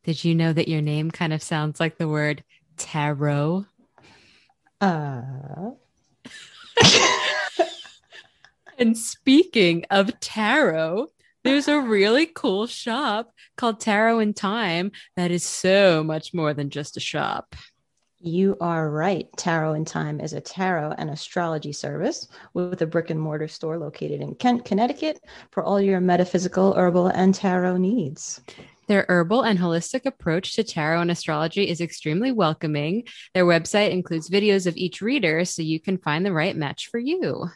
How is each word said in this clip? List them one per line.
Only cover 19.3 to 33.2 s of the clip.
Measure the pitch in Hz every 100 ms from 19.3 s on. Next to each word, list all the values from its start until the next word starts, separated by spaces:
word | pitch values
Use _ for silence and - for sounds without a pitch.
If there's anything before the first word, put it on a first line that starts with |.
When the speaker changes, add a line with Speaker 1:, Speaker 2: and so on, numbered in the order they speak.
| -
Speaker 2:
Tarot | 175 165 156
in | 156
Time | 156 160 156 151
is | 160
a | 147
tarot | - - 190 170 151 -
and | 156
astrology | 147 - 185 170 156 156
service | 143 139 147 214 339 - - -
with | - 180 180
a | 160
brick | 170 165
and | 160
mortar | 156 151 156
store | - 160 165
located | 147 - 151 147
in | 143
Kent, | 151 247 240
Connecticut | - 196 247 285 311 302 - - -
for | -
all | 180 202
your | 196 190
metaphysical, | 180 175 180 180 180 - 190
herbal, | 190 180 175 180
and | - 190
tarot | 190 196 180 180 180
needs. | 185 247 147 151 - - - - - _ -
Speaker 1:
Their | 196 -
herbal | 180 165 233
and | 233 190
holistic | 175 165 - 262
approach | 269 - 170 165 - -
to |
tarot | 220 - 151 165
and | 170
astrology | 170 - 151 160 196 202
is | 165
extremely | 170 - 151 160 262
welcoming. | 233 160 156 160 147 147 208 - -